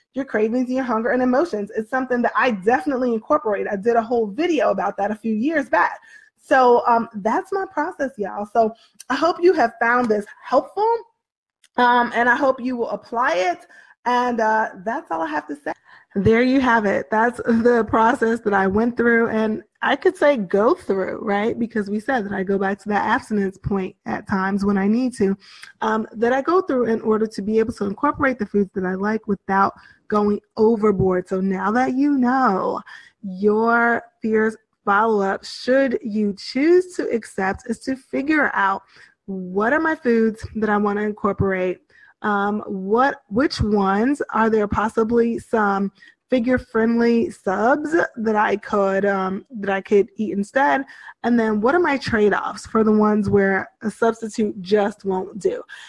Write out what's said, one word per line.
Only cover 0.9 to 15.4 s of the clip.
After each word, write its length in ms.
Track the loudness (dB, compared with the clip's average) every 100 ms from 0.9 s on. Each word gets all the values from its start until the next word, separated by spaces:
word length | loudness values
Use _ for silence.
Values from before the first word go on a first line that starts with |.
| -2 0
and 100 | 0
emotions. 500 | 2 2 0 -4 -6 -8
It's 140 | -4
something 320 | -4 -2 -2
that 80 | 0 0
I 160 | 0
definitely 600 | 0 0 0 0 -2 0
incorporate. 540 | -2 0 -2 0 -2 -2
I 40 | -4
did 200 | 0 0
a 60 |
whole 260 | 2 0 -2
video 420 | -2 -2 2 0
about 280 | 0 -2 -2
that 140 | -4
a 40 | -4
few 200 | -4 -2
years 340 | 0 -2 0
back. 300 | 0 0 -2 -18 -20 _ _
So, 420 | 0 4 6 6 4
um, 220 | 2 0 -4
that's 360 | -2 -2 -2
my 140 | -6 -6
process, 400 | -6 -6 -6 -8 -6
y'all. 280 | -8 -8 -4
So 280 | 0 0 -2 _ -16 -6
I 60 | -2
hope 220 | 0 2
you 120 | 4
have 200 | 4 2 0
found 300 | 0 2 2
this 160 | -2 -4 -14
helpful, 460 | -2 -2 0 -2 0 0 -4 _ _ _ _ _ _ 0
um, 340 | 2 2 2 0
and 120 | 2
I 80 | 2
hope 240 | 2 0
you 160 | -4 -6
will 140 | -6
apply 440 | -8 -8 -2 0
it. 340 | 0 -2 -4 -8 -20 -20 _ -2
And, 340 | 0 0 0
uh, 300 | 0 0 -2 -6
that's 280 | -8 -8 -6
all 100 | -6
I 60 | -4
have 200 | -6